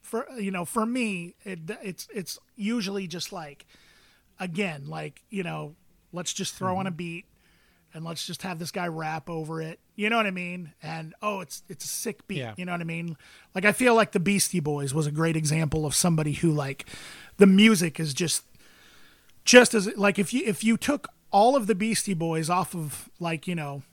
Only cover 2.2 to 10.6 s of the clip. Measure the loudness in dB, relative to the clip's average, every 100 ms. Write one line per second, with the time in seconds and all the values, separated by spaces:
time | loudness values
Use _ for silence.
2.2 | -10 -12 _ -8 -2 -2 -2 -6 -6 -8
3.2 | -10 -10 -14 -18 -20 -20 _ _ _ _
4.2 | _ _ -8 -4 -4 -4 -10 -10 -10 -14
5.2 | _ -8 -6 -8 -10 -14 _ _ _ -10
6.2 | -8 -6 -6 -4 -2 -2 -2 -4 -8 -10
7.2 | -16 _ _ _ _ _ _ -12 -10 -8
8.2 | -8 -8 -8 -8 -6 -4 -4 -4 -6 -6
9.2 | -6 -8 -6 -6 -8 -10 _ -4 0 0
10.2 | 0 -4 -8 -10